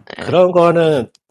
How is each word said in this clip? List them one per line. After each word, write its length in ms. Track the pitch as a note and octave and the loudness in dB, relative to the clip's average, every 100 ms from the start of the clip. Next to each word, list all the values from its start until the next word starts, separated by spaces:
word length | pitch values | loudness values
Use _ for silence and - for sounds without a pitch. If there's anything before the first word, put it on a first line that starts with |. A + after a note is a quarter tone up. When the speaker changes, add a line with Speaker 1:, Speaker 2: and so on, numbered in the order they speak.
| - - | -20 -14
Speaker 1:
네. 60 | F#2+ | -4
Speaker 2:
그런 260 | D3 F#3 | 0 2
거는 580 | F3 E3+ E3+ D#3+ D3+ A2 _ _ | 2 2 2 0 -2 -4 _ _